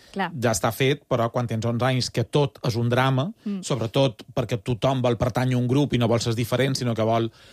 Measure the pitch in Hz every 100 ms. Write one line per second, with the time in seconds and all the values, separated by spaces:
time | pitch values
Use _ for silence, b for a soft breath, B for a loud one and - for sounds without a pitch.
0 | B 202 175 143 117 110 120 - 135 147
1 | - 120 117 123 120 113 117 117 131 127
2 | - - 113 147 139 - 135 113 120 120
3 | 135 131 170 - 208 196 - 127 110 139
4 | 135 - - - 110 - - 120 131 135
5 | 123 117 123 123 127 123 123 135 143 123
6 | 117 117 120 113 117 123 139 135 123 113
7 | 110 117 117 B B